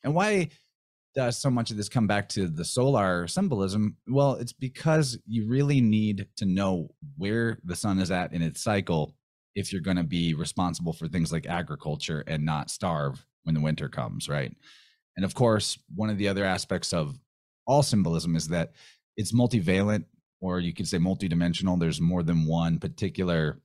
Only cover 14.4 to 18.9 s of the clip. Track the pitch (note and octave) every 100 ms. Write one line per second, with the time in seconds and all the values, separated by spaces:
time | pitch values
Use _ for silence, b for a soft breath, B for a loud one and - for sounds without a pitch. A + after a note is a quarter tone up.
14.4 | C2 - B B B B _ - F#2+ -
15.4 | A#2+ A2 - - _ F2 G#2+ G#2 G2+ G2
16.4 | G2 F2+ - F2+ - F2 D2+ C2+ _ _
17.4 | _ _ - C#3 C#3+ G#2+ E2+ E2 D#2+ E2
18.4 | D#2 E2+ E2 B B